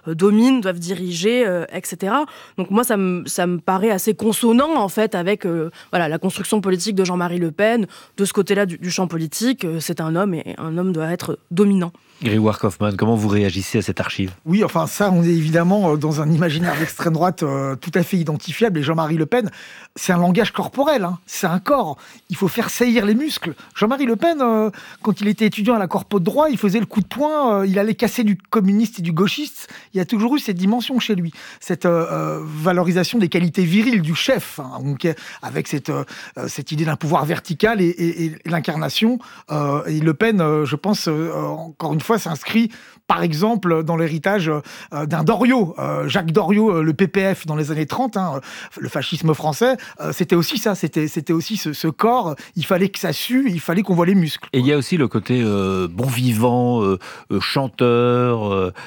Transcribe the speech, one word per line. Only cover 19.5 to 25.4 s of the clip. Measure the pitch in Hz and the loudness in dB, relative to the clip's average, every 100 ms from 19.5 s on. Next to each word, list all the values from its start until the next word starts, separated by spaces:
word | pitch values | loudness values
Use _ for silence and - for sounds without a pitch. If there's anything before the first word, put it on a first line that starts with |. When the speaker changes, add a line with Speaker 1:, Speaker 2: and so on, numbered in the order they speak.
| - - - - - | -8 -18 -20 -20 -8
Speaker 3:
c'est | - | 0
un | 175 | 2
langage | 175 180 220 | 4 4 2
corporel, | - - - 285 277 | -2 -6 0 2 2
hein, | 175 180 - | 0 -4 -10
c'est | - 180 | -4 -2
un | 180 | 0
corps. | - 285 175 139 - - _ | 2 0 0 -6 -14 -20 _
Il | 165 | -2
faut | 185 | -2
faire | - 208 | 0 -4
saillir | - 247 233 202 | 0 2 4 4
les | |
muscles. | 220 302 - 170 - - - | 2 0 -4 -6 -8 -14 -2
Jean-Marie | 208 269 262 | 0 2 0
Le | 220 | 2
Pen, | 339 320 | 2 2
euh, | 247 220 214 - - - | 2 2 0 -2 -16 -6
quand | - 190 | -2 0
il | 208 | 0
était | 208 | 2